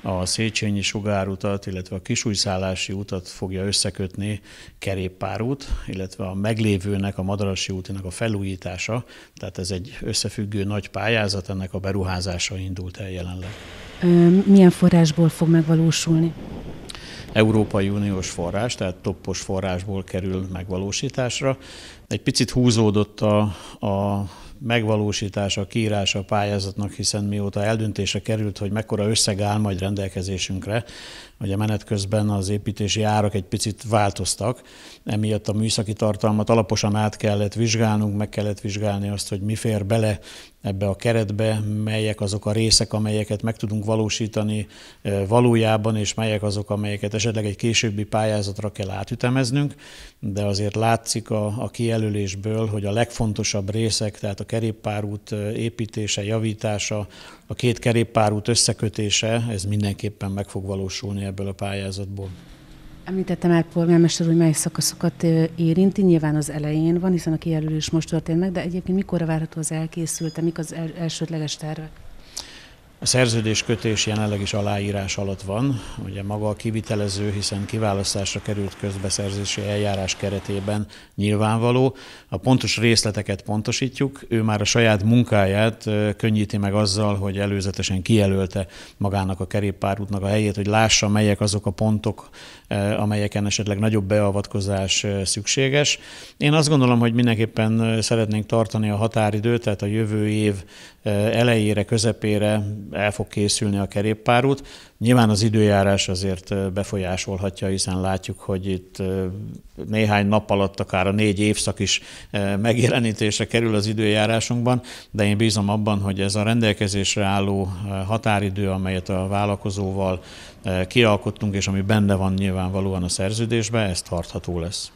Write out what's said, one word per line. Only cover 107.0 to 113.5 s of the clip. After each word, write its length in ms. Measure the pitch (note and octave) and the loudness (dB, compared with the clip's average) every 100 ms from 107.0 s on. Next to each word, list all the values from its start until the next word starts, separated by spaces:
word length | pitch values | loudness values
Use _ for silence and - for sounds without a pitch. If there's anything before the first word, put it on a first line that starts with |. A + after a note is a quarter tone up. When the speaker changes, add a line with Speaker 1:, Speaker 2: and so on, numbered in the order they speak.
| F2+ F#2 - G2 G2+ - G2 | -2 -4 -4 -4 -4 -4 -4
Speaker 1:
hiszen 340 | F#2+ - F#2 | -2 -2 0
látjuk, 380 | F#2+ F#2+ - G2 | 0 -2 -4 -10
hogy 300 | - F#2+ F#2+ | -4 -4 -2
itt, 300 | F#2 - - | -6 -6 -6
ö, 260 | F#2+ F#2+ F#2 G2 G#2+ - - - - | -4 -2 -4 -6 -10 -14 -16 -14 -4
néhány 400 | G#2+ G#2+ G#2 G2+ | 0 4 4 4
nap 220 | G#2+ - | 2 2
alatt 300 | G2+ G2 - | 0 0 -2
akár 280 | G2 F#2+ F#2+ | -2 0 2
a 40 | |
négy 280 | G2+ G#2+ G2 | 2 2 2
évszak 400 | G#2 G#2 - - | 2 2 -2 -2
is, 220 | G2 - - - - | -2 -2 -4 -20 -6
ö, 260 | G#2 G2 G2+ | -2 0 0
megjelenítésre 920 | A2+ A#2+ A#2+ C3+ A#2 G2+ A2 - | 2 4 4 2 0 0 -2 0
kerül 280 | A2+ | 0